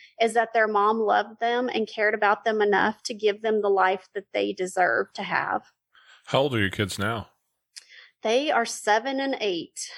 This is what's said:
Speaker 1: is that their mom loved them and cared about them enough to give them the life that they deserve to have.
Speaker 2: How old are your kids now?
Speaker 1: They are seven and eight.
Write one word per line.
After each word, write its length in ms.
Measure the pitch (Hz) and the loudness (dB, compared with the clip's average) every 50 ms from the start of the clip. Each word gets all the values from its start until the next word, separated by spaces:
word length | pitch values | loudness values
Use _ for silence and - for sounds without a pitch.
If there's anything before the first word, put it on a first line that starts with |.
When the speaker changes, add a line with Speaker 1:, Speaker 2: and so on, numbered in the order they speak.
| - - _ - | -20 -14 _ 0
Speaker 1:
is 140 | 233 226 214 | 0 2 2
that 180 | 233 226 226 - | 0 0 2 2
their 140 | 226 220 214 | 0 2 2
mom 300 | 214 202 202 214 226 226 | 2 2 4 4 2 2
loved 400 | 220 202 202 208 214 226 220 - | 2 4 4 2 2 -2 -6 -4
them 280 | 233 233 240 247 254 247 | -2 -2 0 0 -2 -2
and 200 | - 220 214 - | -2 -2 -4 -4
cared 260 | - 220 208 214 220 | -2 0 0 0 2
about 300 | 214 214 202 214 208 - | 2 2 2 2 2 0
them 180 | 226 220 214 | -2 0 2
enough 400 | 208 208 202 - 190 214 - _ - | 2 4 4 4 2 0 -2 _ -10
to 100 | - 226 | -10 -8
give 280 | 202 214 208 202 214 | 0 0 0 0 0
them 180 | 220 220 220 208 | -2 0 0 0
the 80 | 202 202 | 2 2
life 400 | 196 190 185 185 190 190 - _ - | 2 4 4 2 2 -2 -6 _ -14
that 120 | 196 - _ | -14 -12 _
they 200 | - 208 202 208 | -4 -2 -2 -2
deserve 600 | 190 185 185 180 - 185 180 - 113 - 190 _ - | -2 -4 -6 -4 0 0 0 2 2 -2 -2 _ -8
to 80 | 226 190 | -12 -8
have. 380 | 175 165 - 151 175 185 - - _ _ _ _ _ _ _ _ _ - _ _ | -4 -4 -4 -2 -2 -4 -6 -6 _ _ _ _ _ _ _ _ _ -20 _ _
Speaker 2:
How 160 | - - 131 | -2 0 0
old 120 | 139 143 123 | 2 2 2
are 60 | 110 | 0
your 100 | 101 95 | 0 0
kids 280 | - - 104 90 - - | 0 -2 -4 -4 -2 -4
now? 300 | 98 110 117 104 85 _ _ _ _ _ _ _ _ _ _ - _ _ - - - _ _ _ | -4 -4 -4 -6 -8 _ _ _ _ _ _ _ _ _ _ -20 _ _ -20 -20 -20 _ _ _
Speaker 1:
They 280 | - 214 233 262 294 311 | -2 0 0 0 0 0
are 140 | - 233 226 | 0 -2 -2
seven 560 | - - - - 214 208 226 233 269 269 269 | -2 -6 -6 0 0 0 0 0 -2 -4 -4
and 160 | 269 277 262 - | -2 -4 -4 -4
eight. 380 | 214 202 175 160 - - - - - - - | -4 -4 -4 -4 -6 -10 -14 -16 -14 -14 -16